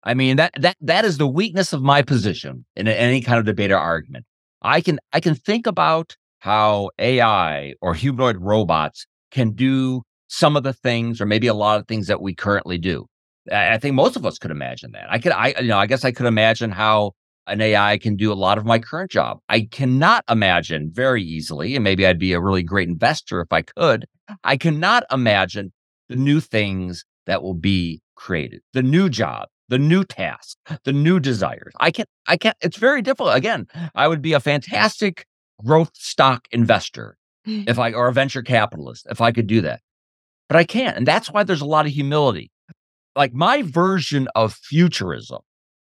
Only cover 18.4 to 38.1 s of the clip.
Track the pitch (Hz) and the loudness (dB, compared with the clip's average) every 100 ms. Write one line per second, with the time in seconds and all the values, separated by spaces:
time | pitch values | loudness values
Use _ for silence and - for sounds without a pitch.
18.4 | 95 104 107 113 113 156 185 - 62 52 | 2 0 2 0 0 -10 -4 -2 -2 -6
19.4 | _ 113 113 - 131 127 165 233 - 113 | _ 2 2 -4 0 2 4 2 2 2
20.4 | 98 87 80 82 76 87 131 123 87 80 | 4 2 0 -6 -6 -2 0 0 -2 -8
21.4 | 78 76 85 135 101 95 92 87 92 87 | -8 -8 -6 -2 0 4 4 4 0 0
22.4 | 95 95 85 98 87 85 120 156 - 90 | 0 -2 0 -2 -2 0 0 0 -6 -6
23.4 | 82 85 - - 170 113 - _ _ 208 | -2 -2 -2 -2 0 0 -4 _ _ -8
24.4 | - 139 165 151 180 240 - 135 120 101 | -2 0 0 0 0 0 0 -2 2 2
25.4 | 95 104 98 _ _ _ _ 123 139 151 | 0 -4 -10 _ _ _ _ -2 2 2
26.4 | - 113 101 95 92 85 - _ - 92 | 0 -2 -2 -4 -6 -10 -16 _ -4 -4
27.4 | 92 87 90 95 85 78 _ _ - 85 | -4 -2 0 0 0 -8 _ _ -6 -6
28.4 | 65 - _ 131 127 156 190 113 92 55 | -6 -12 _ -2 2 4 2 0 -4 -4
29.4 | 50 _ _ 127 147 180 190 - 85 58 | -14 _ _ 0 4 2 0 -6 -8 -8
30.4 | - - - 160 - 139 151 185 135 113 | -18 -20 -14 -8 -2 0 2 2 2 0
31.4 | 92 - - - 160 170 220 _ - 175 | -2 -6 -18 -2 -2 -2 -10 _ -2 0
32.4 | 220 - 175 - 233 285 214 269 175 131 | 0 -2 -6 0 0 2 -2 -2 0 0
33.4 | 185 202 98 165 165 - 147 160 160 151 | 0 -6 -8 -12 -10 0 2 2 0 0
34.4 | 151 143 - 208 214 - - 170 - _ | 2 -2 -2 0 0 0 -4 -4 -20 _
35.4 | _ _ 110 156 165 _ - - 135 127 | _ _ 2 4 2 _ -12 2 2 2
36.4 | _ 117 113 107 - - 55 _ _ _ | _ 0 4 2 2 -14 -16 _ _ _
37.4 | - 107 101 120 117 113 123 | -8 -6 -2 -2 -2 0 0